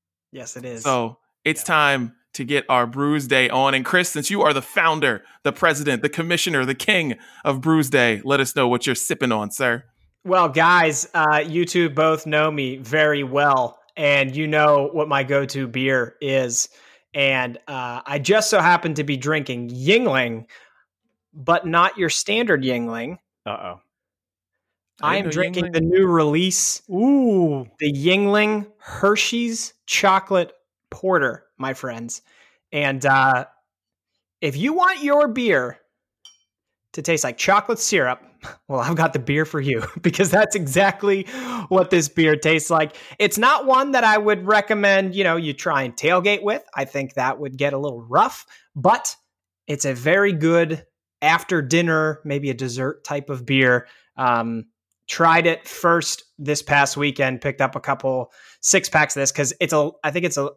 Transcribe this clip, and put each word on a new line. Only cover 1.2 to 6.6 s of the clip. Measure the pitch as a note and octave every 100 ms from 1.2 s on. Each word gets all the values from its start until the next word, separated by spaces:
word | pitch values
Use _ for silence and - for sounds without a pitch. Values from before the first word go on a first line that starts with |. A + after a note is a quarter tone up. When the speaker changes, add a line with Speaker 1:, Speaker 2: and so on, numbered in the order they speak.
| _ _
Speaker 2:
it's | D#3 D#3
Speaker 3:
Yeah. | - D#3+
Speaker 2:
time | D3 C3+ A#2 - _
to | -
get | B2+ C#3+ -
our | B2+ A#2+
Brews | B2+ C#3+ D3+ C3
Day | C3 B2+
on. | B2+ C3+ C3+
And | B2+
Chris, | F3+ F3+
since | D3+ C#3
you | G3+
are | D3+
the | C#3
founder, | - - E3 D#3 C#3 G#2 - _
the | C#3+
president, | C#3 E3+ C#3+ D3 B2
the | C#3+
commissioner, | - E3 E3+ - D3